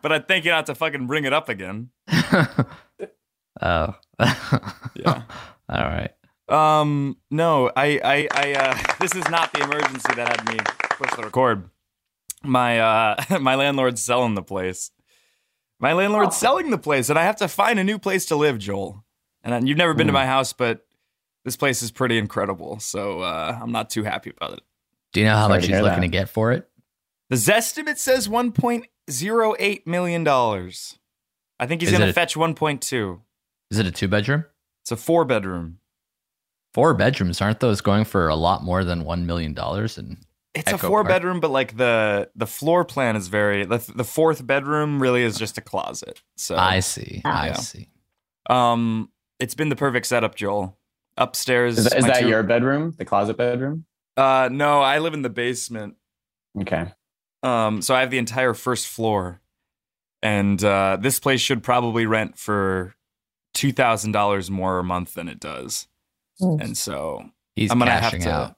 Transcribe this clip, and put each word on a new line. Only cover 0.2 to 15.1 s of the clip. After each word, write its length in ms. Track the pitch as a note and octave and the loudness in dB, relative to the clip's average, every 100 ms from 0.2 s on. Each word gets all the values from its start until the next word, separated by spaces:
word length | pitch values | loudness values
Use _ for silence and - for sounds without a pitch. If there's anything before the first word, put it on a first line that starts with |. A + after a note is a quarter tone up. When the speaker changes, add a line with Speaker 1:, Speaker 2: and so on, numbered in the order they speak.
Speaker 1:
think 240 | - F#3+ | 2 0
you 80 | E3 | 2
have 140 | E3 D3+ | 0 0
to 100 | C#3 | -4
fucking 320 | D#3+ C#3+ B2 | -4 -4 -4
bring 160 | D3+ | -2
it 80 | C#3 | 0
up 160 | D3 D#3 | 0 -2
again. 420 | G#2 F#2 G2+ B2 _ | -8 -6 -10 -12 _
Speaker 2:
<laughs> 120 | - E3 E3 F#3 D3 - B2+ - _ _ - _ _ _ _ - | -2 0 2 2 2 0 -4 -4 _ _ -16 _ _ _ _ -6
Oh. 360 | - E2+ D#2+ G#2 _ | 0 0 -2 -6 _
<laughs> 180 | _ A#2+ - - C3+ - - - | _ 0 0 0 -2 -2 -14 -16
Speaker 1:
Yeah. 280 | - - B2+ A#2 - - - _ | -4 -2 -2 -6 -18 -18 -20 _
Speaker 2:
All 140 | - | -4
right. 260 | C2 D#2+ - _ _ _ - | -2 -4 -6 _ _ _ 0
Speaker 1:
Um, 680 | D3+ D#3 D3+ D3+ D3 C#3 - _ | 2 4 4 2 0 -2 -6 _
no, 400 | D3+ E3+ D3+ B2 - | 0 2 4 2 2
I, 240 | C#3+ D3 | 2 2
I, 260 | - C#3+ D3+ | 2 2 2
I, 200 | C#3+ C#3+ | 0 0
uh, 400 | C#3 C3+ C3 - - | 0 0 0 -2 -2
<laughs> 40 | |
this 140 | F#3+ | -2
is 140 | F#3 E3 | -2 0
not 220 | E3+ D#3+ | 0 0
the 100 | - | -2
emergency 500 | C#3+ D3 D3 C3 - A#2+ | -2 0 -2 -2 -4 -2
that 120 | A#2+ A2+ | -2 -2
had 80 | A2 | -4
me 100 | A2+ G#2 - - - | -4 -4 -4 -4 -4
push 160 | C3+ | -4
the 80 | - | -4
record. 480 | G#2+ B2+ B2+ G#2+ F2 _ _ _ _ _ _ - | -4 2 2 2 -4 _ _ _ _ _ _ -14
My, 380 | C#3+ B2+ B2 A#2 | 0 2 2 4
uh, 580 | A2+ A2 A2 G#2 C3 F#3 | 4 4 2 0 -2 0
<laughs> 20 | |
my 140 | C3 | 2
landlord's 480 | C3+ C#3 C#3 B2+ A#2+ | 2 2 2 0 0
selling 320 | - B2 A#2+ | -2 0 2
the 80 | G#2 | -2
place. 480 | F2 F#2+ F#2 F#2 - _ _ | -4 -4 -4 -6 -12 _ _